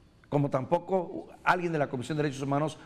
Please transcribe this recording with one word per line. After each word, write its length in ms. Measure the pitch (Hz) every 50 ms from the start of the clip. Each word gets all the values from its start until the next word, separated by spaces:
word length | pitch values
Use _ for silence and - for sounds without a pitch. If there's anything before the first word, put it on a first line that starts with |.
| - - - - - -
Como 200 | - 147 143 139
tampoco 800 | - 131 127 - 170 170 170 - 190 190 170 - 170 165 - - - - -
alguien 260 | - 170 180 175 175
de 80 | 165 151
la 80 | 139 -
Comisión 280 | 135 127 117 - 160 147
de 60 | 147
Derechos 200 | 151 131 131 139
Humanos 340 | 139 139 143 151 151 - - -